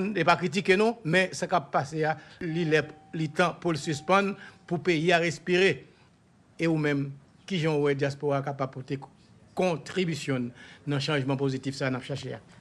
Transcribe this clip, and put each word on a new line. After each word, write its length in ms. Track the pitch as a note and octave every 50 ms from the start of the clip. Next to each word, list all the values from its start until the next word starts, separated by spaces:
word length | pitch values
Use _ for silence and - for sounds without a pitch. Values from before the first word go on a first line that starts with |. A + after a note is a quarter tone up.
| F#3+ G3+ G#3+ F#3+ D#3+
pas 120 | E3 F3 C#3
critiquer 400 | E3 F3+ C#3+ F#3+ - - F#3 F#3+
non, 200 | G#3+ A3+ A#3 A3+ -
mais 260 | D3+ E3 F#3 F#3 F#3 -
ça 140 | - F3+ E3
qui 80 | - F3 C3+ -
passe 240 | - F3 C3+ C3+ D#3
à 200 | D#3 D#3 D3+ D#3 - - - - -
l'île, 440 | F#3+ E3+ D#3 E3+ F3 D#3 D#3 D#3 C#3+ D3 - - - - -
le 140 | E3+ D#3+ D3
temps 280 | C#3+ - F3+ E3+ D3+ -
pour 120 | - E3+
le 60 | E3 C#3+
suspendre, 580 | - E3 D#3 C#3 - - F#3 G3 G3+ G3 G3 - - - - - _
pour 120 | - F3 E3+
le 60 | -
pays 280 | F#3 E3+ D3+ D#3 F3
à 60 | F3 E3+
respirer. 680 | E3+ E3+ D3+ - - - F3+ F3+ F#3+ F#3+ C#3+ - - - - _ _ _ _ _ _ _ _ _ _ _ _ -
Et 80 | E3 E3
ou 100 | D#3+ D#3
même, 340 | D3+ D3 D3 C#3 C#3 C#3 C#3 - - _ _ _ _
qui 140 | - F#3+ F3
j'en 160 | D3+ D#3+ D#3 D3
ouais 180 | D3 C#3+ C#3+
diaspora 460 | C#3 C#3+ C#3 C#3 C#3 - D3 C#3 C#3
capable 300 | C3+ C#3+ C#3 C3+ C#3 C3
porter 280 | - C3 B2+ - C#3+ C3+ - - - - - - - - - - -
contribution 960 | - F#3 F#3 E3+ C#3+ - - - F#3 F#3+ E3 D#3+ - - - C3+ B2+ B2 A#2+ B2 - - - - - -
dans 120 | C#3+ C#3+ C#3
le 20 |
changement 360 | C#3 - D#3 C#3+ B2+ C3+ C#3
positif 380 | B2+ C#3 C#3 C3 C3+ - C#3 C3+
ça 140 | - C#3+ C3
n'a 100 | C3 B2
cherché. 380 | - - D3 C3+ - B2+ B2+ A2+ - - - -